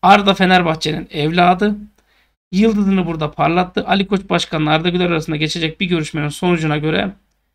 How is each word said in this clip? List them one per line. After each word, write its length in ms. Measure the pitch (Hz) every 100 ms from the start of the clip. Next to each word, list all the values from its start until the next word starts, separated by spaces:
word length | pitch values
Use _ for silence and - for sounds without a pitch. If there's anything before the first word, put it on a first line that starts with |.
Arda 320 | 180 208 196
Fenerbahçe'nin 720 | 196 185 185 170 156 - 156 -
evladı. 640 | 165 147 175 175 180 208 208 208 _ _ _ _ _ _
Yıldızını 540 | 185 220 208 196 190 170
burada 260 | 160 151
parlattı. 560 | - 156 175 180 - -
Ali 200 | 196 196
Koç 220 | 196 196
Başkan'la 420 | 175 - 160 151
Arda 180 | 156 170
Güler 160 | 175 175
arasında 300 | 165 151 151
geçecek 440 | 156 170 160 160
bir 60 | 185
görüşmenin 440 | 175 151 160 147
sonucuna 480 | 143 175 175 156 151
göre 360 | 151 165 202 - _ _ _